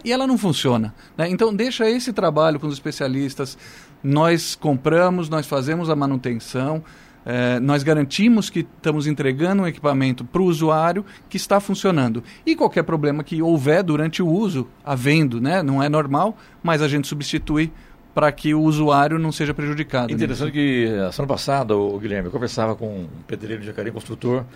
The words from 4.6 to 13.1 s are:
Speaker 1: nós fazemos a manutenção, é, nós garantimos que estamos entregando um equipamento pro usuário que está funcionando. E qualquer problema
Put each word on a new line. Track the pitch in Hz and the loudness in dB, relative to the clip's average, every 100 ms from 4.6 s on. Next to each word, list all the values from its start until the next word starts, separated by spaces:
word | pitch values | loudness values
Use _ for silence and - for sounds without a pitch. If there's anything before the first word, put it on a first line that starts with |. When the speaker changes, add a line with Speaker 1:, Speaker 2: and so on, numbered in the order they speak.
| 156 135 151 165 180 180 156 | -2 0 2 4 4 2 -2
Speaker 1:
nós | 160 139 | -4 -2
fazemos | 139 131 165 165 | -2 -2 -2 0
a | 147 | 0
manutenção, | 139 131 127 117 - 127 135 160 - - - - - | 0 -2 -2 -6 -6 -4 -4 -4 -8 -20 -20 -16 -6
é, | 123 123 123 | -2 0 2
nós | 135 143 | 2 2
garantimos | 143 156 139 - 226 220 - | 2 2 2 2 4 4 2
que | 170 | -4
estamos | 165 - 165 151 147 | -6 -4 -2 0 -2
entregando | 147 135 131 175 202 | 0 -2 0 0 2
um | 180 | 0
equipamento | - 147 135 131 127 | -2 0 2 0 -2
pro | 123 180 | -2 2
usuário | 185 151 160 156 165 180 202 - - | 2 2 2 2 2 -2 -6 -16 -10
que | 185 | -8
está | - 196 | 2 2
funcionando. | 202 196 196 160 123 113 - - 311 | 2 0 2 2 2 -2 -8 -6 -2
E | |
qualquer | 320 277 180 | 2 2 2
problema | 160 160 143 | 0 0 0